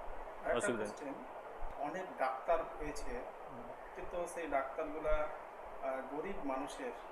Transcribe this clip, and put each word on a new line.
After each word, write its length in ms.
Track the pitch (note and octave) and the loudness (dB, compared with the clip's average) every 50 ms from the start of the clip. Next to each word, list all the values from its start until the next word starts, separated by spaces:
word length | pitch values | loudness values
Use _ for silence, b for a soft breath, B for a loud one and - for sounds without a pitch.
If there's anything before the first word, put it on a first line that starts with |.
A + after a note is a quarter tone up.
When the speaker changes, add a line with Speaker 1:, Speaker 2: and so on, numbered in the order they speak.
| - - - - - - - - - | -4 -4 -2 -2 -4 -6 -8 -4 2
Speaker 1:
আরেকটা 140 | - B2 A#2+ | 2 4 4
Speaker 2:
অসুবিধা 220 | A#2 C3 A#2+ G#2+ | 6 4 4 2
নেই। 120 | G#2+ G#2 | 0 -2
Speaker 1:
কোশ্চেন, 220 | - - D3 C3+ - - - - - - - - - - - - - - | -2 -4 -6 -6 -6 -6 -8 -8 -10 -8 -8 -8 -4 -2 -2 -2 0 0
অনেক 260 | C#3 D3+ E3+ F#3 F#3+ - - - | -2 0 0 -2 -4 -4 0 2
ডাক্তার 400 | C3+ - - - - F3 E3 D#3+ - - - - | 2 2 2 0 4 6 6 6 6 2 -4 -4
হয়েছে, 420 | D3+ D3+ C#3+ - - - B2 - - - - - - - - - - - - - - - - | -2 -2 -2 0 0 0 0 0 -4 -4 -8 -8 -8 -8 -8 -8 -8 -8 -8 -8 -10 -10 -8
কিন্তু 320 | F3+ F3 - F#3 F3 F3 E3+ | -6 -6 -2 0 0 -2 0
সেই 200 | - F3 E3 D3 | -2 -2 -2 4
ডাক্তারগুলা, 640 | C#3 C3+ B2+ - - D#3+ D#3 D3 D3 D#3 - D#3 | 4 4 4 4 0 -2 -2 -2 -2 0 6 6
আহ, 1080 | - - - - - - - - - - - - - - C3+ C3+ C3 - B2 B2+ C#3+ D3+ | 6 6 6 2 -2 -4 -8 -10 -10 -10 -10 -8 -8 -4 -2 0 0 0 -2 -2 -2 -2
গরিব 280 | - G3 G3 - C#3+ | -2 -2 -2 0 0
মানুষের 460 | C#3 C3 C3+ C#3+ C#3+ - - C3+ A#2+ A#2+ - - - | 0 2 0 0 -2 -4 -4 -4 -4 -4 -6 -8 -10